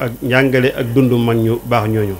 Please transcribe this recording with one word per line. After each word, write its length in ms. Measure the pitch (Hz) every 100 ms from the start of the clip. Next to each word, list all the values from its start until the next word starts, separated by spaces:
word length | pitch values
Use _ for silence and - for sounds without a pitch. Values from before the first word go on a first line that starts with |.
ak 120 | 127 120
njàngale 500 | 127 127 135 127 127 139
ak 100 | 120
dundu 240 | 131 127 120
mag 200 | 117 113
ñu 220 | 110 110
baax 240 | 123 120 107
ñooñu. 280 | 110 104